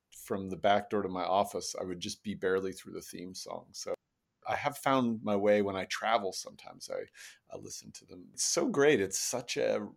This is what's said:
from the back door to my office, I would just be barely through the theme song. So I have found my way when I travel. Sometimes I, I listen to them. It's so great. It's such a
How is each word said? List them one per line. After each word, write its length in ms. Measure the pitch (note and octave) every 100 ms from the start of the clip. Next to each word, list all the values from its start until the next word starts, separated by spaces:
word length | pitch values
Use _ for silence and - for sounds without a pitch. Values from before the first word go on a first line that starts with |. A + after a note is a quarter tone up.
| _ - -
from 240 | G2+ F#2+
the 80 | F2
back 320 | G#2 G2+ -
door 140 | G#2
to 60 | F#2+
my 140 | F#2
office, 520 | E2+ F#2+ G#2 G2+ - -
I 40 |
would 160 | F#2 F2
just 240 | G#2 -
be 100 | G#2 F2+
barely 360 | F#2+ F#2+ F#2+
through 220 | F2+ G2+
the 80 | F2
theme 320 | - F2+ F2+ F#2
song. 300 | - F2 F2+
So 220 | - G2 - _ _ _ _ A2+
I 80 | G#2+
have 220 | - -
found 420 | C#3+ C3+ A#2+ A2
my 120 | G#2+ G2+
way 260 | G#2 G#2
when 140 | G2+ F#2+
I 100 | F#2
travel. 460 | - A2 A2+ F#2+
Sometimes 560 | - - - - F2+ -
I, 100 | - - - - - _ G1+
I 40 |
listen 320 | - - -
to 120 | - -
them. 200 | F2+ F2+
It's 100 | -
so 240 | - - C#4
great. 320 | C#3 C#3+ B2
It's 200 | G2 -
such 380 | - B2 - -
a 280 | A2+ G#2+ G#2